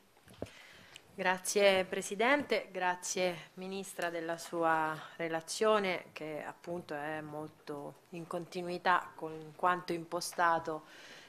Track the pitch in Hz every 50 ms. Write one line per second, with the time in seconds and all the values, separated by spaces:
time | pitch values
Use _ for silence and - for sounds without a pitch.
0 | _ _ _ - _ - - - - - - - - - - - - - - -
1 | - - - - 185 180 185 185 - - - 208 202 196 190 190 185 190 196 190
2 | 185 - 208 196 220 247 285 294 262 - 226 190 - - 185 185 180 180 180 180
3 | - - - 185 185 180 175 160 151 - _ 185 185 190 190 196 190 - - -
4 | 175 170 170 170 160 165 170 165 - - - 170 165 160 160 160 156 156 156 151
5 | - - - - 170 165 165 160 160 - - - 220 220 214 214 202 185 175 160
6 | - - - - 151 156 151 147 - - - - - 175 170 180 175 - 156 143
7 | 143 151 156 156 151 151 151 151 156 151 - - - - 151 143 143 151 151 -
8 | _ _ - 170 165 - - 175 170 - - 180 175 175 180 175 - 185 180 -
9 | - - - - 165 160 156 156 156 156 151 - - 180 180 175 165 - 175 170
10 | 165 165 170 175 170 - - - 175 170 165 165 160 165 156 156 156 - - -
11 | - - - - -